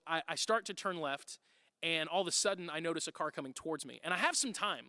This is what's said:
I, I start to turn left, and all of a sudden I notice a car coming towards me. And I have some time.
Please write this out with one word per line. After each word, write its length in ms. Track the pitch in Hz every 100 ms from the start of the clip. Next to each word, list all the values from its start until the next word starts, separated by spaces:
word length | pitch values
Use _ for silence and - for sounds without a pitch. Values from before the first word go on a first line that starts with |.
| -
I, 160 | 160 -
I 80 | 156
start 300 | - 220 202
to 80 |
turn 260 | 190 202 175
left, 400 | 147 139 - - _ _ _ _
and 280 | 165 165 156
all 100 | 175
of 60 | 180
a 40 |
sudden 380 | - 208 190 175
I 120 | 156
notice 260 | 165 160 -
a 60 |
car 180 | - 156
coming 220 | - 139
towards 320 | 131 160 156 131
me. 160 | 123
And 100 | 156
I 40 | 180
have 180 | 285 349
some 160 | 269
time. 320 | - 208 147